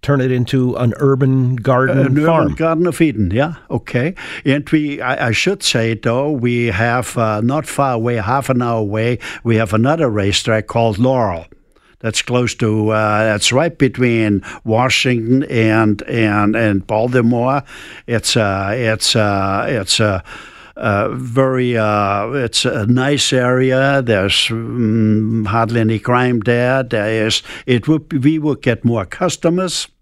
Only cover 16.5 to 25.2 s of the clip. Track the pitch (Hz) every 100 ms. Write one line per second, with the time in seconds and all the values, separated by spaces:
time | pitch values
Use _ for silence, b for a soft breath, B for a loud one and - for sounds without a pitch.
16.5 | 113 110 98 - 107 123 127 117 120 123
17.5 | 131 - B B B - 117 - 127 104
18.5 | 98 98 117 113 110 - 120 104 98 98
19.5 | 98 123 127 95 - 107 95 - B B
20.5 | B B - 117 101 104 123 127 117 131
21.5 | 131 123 117 107 104 101 101 107 139 120
22.5 | - 131 117 104 123 131 143 - 131 123
23.5 | 127 131 131 135 139 120 104 98 - -
24.5 | 113 113 120 113 113 107 107